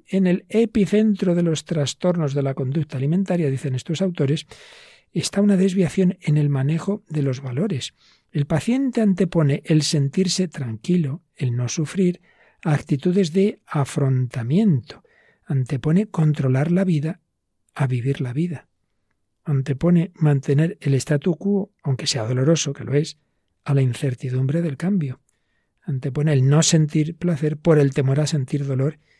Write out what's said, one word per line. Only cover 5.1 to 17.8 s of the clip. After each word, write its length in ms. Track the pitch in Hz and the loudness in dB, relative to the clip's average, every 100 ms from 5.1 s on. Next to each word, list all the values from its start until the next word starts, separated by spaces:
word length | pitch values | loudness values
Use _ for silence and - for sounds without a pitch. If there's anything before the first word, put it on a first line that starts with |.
está 300 | - - 202 | -6 -4 0
una 160 | 202 190 | 2 4
desviación 600 | 190 185 170 - 180 - | 2 2 0 2 0 0
en 160 | - 151 | 0 2
el 120 | 147 | 2
manejo 540 | 139 135 165 175 208 - | 0 0 -2 -2 -6 -6
de 140 | 156 | -4
los 180 | 139 127 | -2 -4
valores. 540 | 139 123 208 139 - - _ _ _ | -6 -4 -4 -4 -8 -16 _ _ _
El 140 | 156 143 | -4 -2
paciente 560 | 160 - 254 277 233 | -2 0 0 0 0
antepone 640 | 214 180 180 170 147 143 - | 2 2 0 2 2 0 2
el 160 | 156 | 2
sentirse 640 | 147 156 139 185 185 - 180 | 2 0 0 0 0 0 -4
tranquilo, 760 | - 123 110 - 180 147 147 - _ | -4 -8 -8 -2 0 0 -6 -12 _
el 200 | 127 120 | -4 -2
no 120 | 123 | -4
sufrir, 540 | - 151 185 185 175 _ _ _ _ | -4 -4 0 0 0 _ _ _ _
a 100 | 175 | -2
actitudes 600 | 143 - 143 180 180 175 | -2 0 -2 0 2 2
de 260 | 175 202 - _ | 2 0 -2 _
afrontamiento. 1400 | 156 135 - 135 131 123 131 117 165 220 139 - - _ _ _ _ _ | -4 -2 0 0 0 0 -4 0 2 4 2 -2 -16 _ _ _ _ _
Antepone 600 | 135 123 135 151 175 214 | -2 -2 -2 0 0 0
controlar 640 | - 156 147 139 127 156 | 0 0 2 0 0 2
la 120 | 175 | 0
vida 360 | 190 156 156 - _ _ _ _ _ | 2 0 -2 -8 _ _ _ _ _
a 140 | - | -4